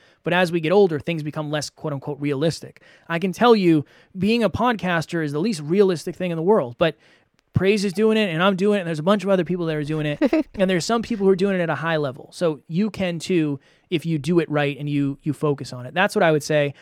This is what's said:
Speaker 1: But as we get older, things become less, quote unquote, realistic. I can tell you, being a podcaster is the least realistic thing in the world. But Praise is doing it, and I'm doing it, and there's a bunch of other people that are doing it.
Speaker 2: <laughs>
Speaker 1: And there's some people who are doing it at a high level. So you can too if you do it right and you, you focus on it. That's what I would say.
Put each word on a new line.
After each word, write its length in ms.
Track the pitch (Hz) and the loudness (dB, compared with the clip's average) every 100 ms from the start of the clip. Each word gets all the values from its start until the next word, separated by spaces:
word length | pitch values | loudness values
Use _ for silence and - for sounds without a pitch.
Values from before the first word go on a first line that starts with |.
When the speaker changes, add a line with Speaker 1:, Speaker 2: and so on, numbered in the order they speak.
| _ _ | _ _
Speaker 1:
But 100 | 165 | -2
as 180 | 175 180 | 2 2
we 80 | 175 | 0
get 120 | 156 | 2
older, 260 | 196 190 147 | 4 4 2
things 240 | - 165 | -4 -6
become 280 | 151 156 151 | -6 -8 -6
less, 200 | 151 - | -6 -6
quote 240 | - 156 | -10 -8
unquote, 260 | 139 - 143 | -6 -8 -6
realistic. 640 | 147 135 160 - - - - - - | -4 0 0 -2 -8 -20 -20 -20 -6
I 100 | 165 | -4
can 140 | 185 | -2
tell 240 | 170 240 220 | 2 6 6
you, 300 | 180 156 - _ _ 185 | 6 4 2 _ _ -2
being 240 | 202 233 | 0 2
a 60 | 208 | 0
podcaster 760 | - 247 220 180 170 - 170 | 0 0 0 -2 -2 -2 -4
is 80 | 151 | -4
the 80 | 147 | -2
least 220 | 214 170 | -2 -4
realistic 520 | 147 190 190 165 185 | 0 2 2 0 -6
thing 160 | - 180 | -8 -6
in 60 | 165 | -2
the 60 | |
world. 340 | 170 214 120 120 | 2 2 0 0
But 200 | 165 - _ _ _ _ _ | -2 -2 _ _ _ _ _
Praise 300 | - 190 214 202 | 0 2 2 0
is 60 | |
doing 220 | 170 220 220 | 0 2 2
it, 100 | 208 | 0
and 120 | 160 | 2
I'm 120 | 190 | 2
doing 220 | 185 202 208 | 2 2 0
it, 40 | |
and 40 | 165 | -2
there's 120 | 156 | -2
a 40 | |
bunch 220 | 165 208 | 2 2
of 40 | 190 | 2
other 140 | 190 | 0
people 200 | 165 180 165 | 0 -2 -4
that 100 | 151 | -4
are 60 | |
doing 200 | 147 156 151 | -4 -4 -2
it. 400 | 147 285 311 - | 0 0 0 -2
Speaker 2:
<laughs> 40 | |
Speaker 1:
And 140 | - 190 | -2 0
there's 140 | 180 | 0
some 160 | - 233 | 0 -2
people 220 | - 226 190 | -2 0 2
who 40 | |
are 40 | 185 | 2
doing 180 | 196 | 2
it 60 | 185 | 0
at 60 | 165 | -2
a 40 | |
high 220 | 135 160 160 | -2 -2 -2
level. 320 | 139 123 - | -2 -6 -16
So 280 | - 175 143 - | -4 -2 -2 -4
you 220 | 165 214 | -2 -2
can 280 | - 185 170 | -2 -4 -4
too 400 | - 180 151 139 _ _ _ | -2 0 0 -4 _ _ _
if 140 | 170 165 | -4 -2
you 120 | 160 | -2
do 200 | 139 175 | 0 0
it 80 | 147 | 2
right 260 | 147 143 135 | 0 -2 -2
and 100 | 147 | -4
you, 280 | 143 139 139 | -2 -2 -2
you 100 | 156 | -6
focus 400 | 139 151 139 131 | -2 -2 -2 -6
on 120 | 123 127 | -14 -6
it. 60 | |
That's 200 | 156 202 | 0 0
what 80 | - | 4
I 100 | 170 | 4
would 100 | 156 | 2
say. 300 | - 151 143 - | 2 0 0 -4